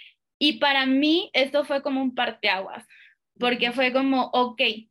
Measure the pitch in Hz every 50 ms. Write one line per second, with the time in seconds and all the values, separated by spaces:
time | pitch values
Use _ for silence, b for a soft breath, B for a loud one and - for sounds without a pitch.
0 | B B B B _ _ _ - 285 294 294 - 285 285 277 269 262 262 262 269
1 | 294 302 320 349 403 - - 254 269 269 277 285 294 285 285 277 277 294 269 262
2 | 269 262 254 247 247 247 233 - - 208 190 190 190 - - 240 - B B B
3 | B B B B _ _ _ - 240 247 247 226 233 240 233 254 262 254 240 262
4 | 269 269 269 254 247 - - 247 247 240 226 - 262 233 214 220 220 _